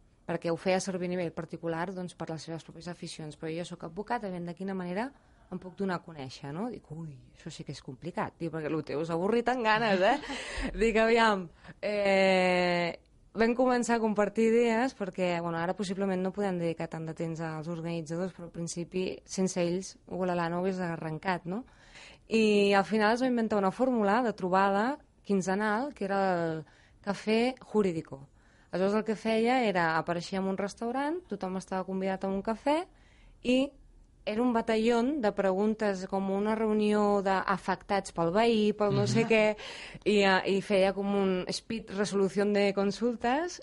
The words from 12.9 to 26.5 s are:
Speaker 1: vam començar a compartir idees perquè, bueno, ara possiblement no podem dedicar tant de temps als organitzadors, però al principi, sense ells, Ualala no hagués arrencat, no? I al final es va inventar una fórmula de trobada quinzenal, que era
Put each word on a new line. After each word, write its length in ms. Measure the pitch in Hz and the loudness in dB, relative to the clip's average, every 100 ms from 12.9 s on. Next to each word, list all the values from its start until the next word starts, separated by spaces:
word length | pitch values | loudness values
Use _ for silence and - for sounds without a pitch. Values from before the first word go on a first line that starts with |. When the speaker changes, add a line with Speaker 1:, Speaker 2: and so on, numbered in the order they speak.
| - _ _ _ | -6 _ _ _
Speaker 1:
vam 200 | - 226 | 0 2
començar 420 | 240 254 247 233 233 | 4 4 2 2 2
a 60 | |
compartir 460 | 220 208 202 202 226 | 2 2 0 2 4
idees 440 | 226 240 226 262 - | 4 4 2 0 -2
perquè, 440 | 196 - 180 175 | -6 -2 -2 0
bueno, 180 | 170 165 | -2 -2
ara 160 | 170 185 | -2 -2
possiblement 440 | 190 190 196 185 | -4 -2 -2 0
no 100 | 185 | -2
podem 260 | 185 202 180 | -2 -2 0
dedicar 300 | 170 160 165 | -2 -4 -6
tant 180 | 160 160 | -8 -8
de 80 | |
temps 260 | 160 165 160 | -6 -6 -4
als 280 | 165 156 156 | -6 -6 -8
organitzadors, 640 | 165 165 170 151 165 185 - | -8 -6 -6 -6 -6 -6 -8
però 120 | 170 | -14
al 40 | |
principi, 540 | 170 170 - 170 185 185 - | -10 -8 -8 -6 -4 -4 -8
sense 360 | - - 185 185 | -8 -2 -2 0
ells, 340 | 175 180 190 - - | 0 -2 -6 -16 -10
Ualala 420 | 180 185 175 170 | -4 -2 0 -2
no 100 | 175 | -2
hagués 180 | 185 185 | -2 -2
arrencat, 680 | 180 160 160 156 196 175 170 | -4 -6 -6 -6 -4 -4 -4
no? 180 | 202 269 - - - - - - | -8 -8 -20 -20 -20 -20 -20 -2
I 440 | 226 214 208 202 202 | 2 4 6 6 4
al 80 | |
final 300 | 196 220 208 | 4 2 4
es 80 | 240 | 4
va 40 | 262 | 2
inventar 280 | 240 220 214 | 2 2 2
una 120 | 190 | 2
fórmula 480 | 190 262 240 202 220 | 2 2 2 2 2
de 120 | 247 | 0
trobada 640 | 196 180 185 196 196 233 294 - _ | -2 0 4 4 2 0 -2 -10 _
quinzenal, 680 | - 196 180 190 214 208 285 | -2 0 0 0 0 0 -4
que 100 | - | -6
era 160 | 190 196 190 175 165 | -4 0 2 0 0